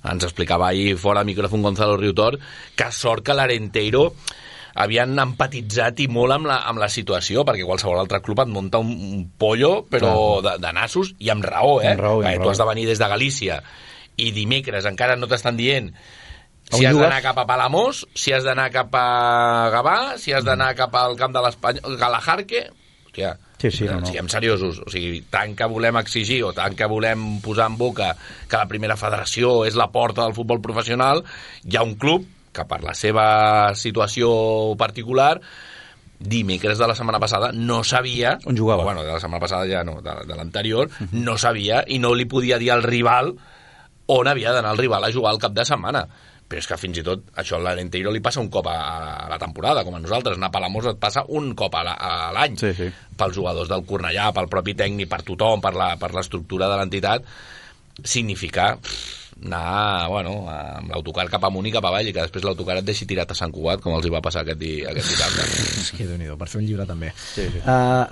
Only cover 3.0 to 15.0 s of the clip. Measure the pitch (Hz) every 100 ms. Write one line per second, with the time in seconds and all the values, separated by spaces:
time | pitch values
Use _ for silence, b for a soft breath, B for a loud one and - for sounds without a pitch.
3 | 120 113 113 139 131 120 107 110 107 123
4 | 165 - B B B B B - 104 113
5 | 127 139 131 120 139 120 110 113 117 117
6 | 139 117 127 139 156 131 98 113 104 123
7 | 98 90 - 95 139 87 90 92 95 87
8 | 95 98 104 104 127 101 95 113 113 104
9 | 98 98 87 - 107 113 143 202 - 131
10 | 117 110 107 101 95 90 85 87 113 175
11 | 190 - 107 107 98 - 131 139 110 202
12 | 104 110 98 90 92 101 110 113 113 110
13 | 107 104 135 131 95 76 B B B B
14 | B - 113 107 107 135 127 101 101 92